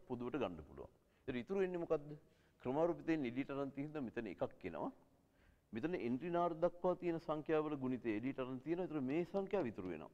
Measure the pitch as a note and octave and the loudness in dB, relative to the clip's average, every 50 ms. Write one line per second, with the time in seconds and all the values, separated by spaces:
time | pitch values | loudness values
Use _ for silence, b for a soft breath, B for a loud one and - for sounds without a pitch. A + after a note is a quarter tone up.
0 | - - B2+ B2 A#2+ B2 - D3 A2+ F#2 F2 D#2 D2+ - C#2+ C#2 C2 - - _ | -2 -6 -4 -4 -2 -2 0 0 0 0 -2 -6 -10 -14 -12 -14 -14 -14 -16 _
1 | _ b b b b - B2+ B2 A2+ - G3 G3+ F#3+ F#3 F3+ E3+ E3+ - E3 D3+ | _ b b b b -4 -4 -4 -4 -2 2 2 2 2 2 -2 0 2 0 0
2 | C#3+ D3 D3+ D3+ - b b b b b b _ - B2 C3 D3+ E3 F3 E3+ D3 | 0 -6 -12 -12 -14 b b b b b b _ -2 0 4 4 4 4 4 0
3 | C#3 E3 D#3+ D#3+ C#3 A#2+ A#2 C3 C#3 - C#3 C3+ C#3+ C3+ C3+ C3+ C#3 D3+ D3+ D#3 | 2 2 2 2 2 0 0 0 -2 -2 -2 -2 -2 -2 -2 -4 -6 -4 -4 -4
4 | C3 G#2+ - A#2+ A#2 G2+ E2 - C#3 A#2 - - - F2+ D#2+ D2+ A2+ C4+ - - | -4 -2 -2 -2 -4 -4 -2 -2 -2 -2 -2 -6 -6 -6 -4 -2 -4 -4 -6 -10
5 | - _ _ _ _ b b b b b b b b b - A2+ B2 D#3+ F3+ - | -20 _ _ _ _ b b b b b b b b b -6 -2 -2 0 -2 0
6 | G#2 A#2 B2 C3 D#3 F3+ E3+ E3+ F3 E3+ E3 D#3+ E3+ F3 F3 - - F3+ F3 E3+ | 0 0 0 0 0 0 2 4 4 4 4 4 2 2 2 2 2 2 2 2
7 | F3 F3 E3 E3 - - D#3 D#3 D3+ - D#3+ D#3 D3+ D3+ D3+ C#3+ C3 B2+ C3 A#2 | 2 0 0 0 0 0 -2 -2 2 4 4 4 4 2 0 0 0 0 0 0
8 | G#2 A#2+ G#2 G#2 A#2 C3+ C3+ - C3 B2+ C3 B2+ - D3+ E3+ F3 F#3 D#3 D3+ D#3 | 2 0 0 2 0 -2 -2 -2 -2 -4 -4 -6 -2 -2 -2 0 0 -2 -2 0
9 | B2+ B2+ C#3+ E3 F3 - - G3 G3 F#3+ - G3 D#3+ A#2+ G2 - F2+ F#2 E2+ D#2 | 0 2 2 2 0 2 0 -2 0 2 2 2 2 0 -2 -4 -4 -4 -4 -4
10 | D2+ - | -6 -10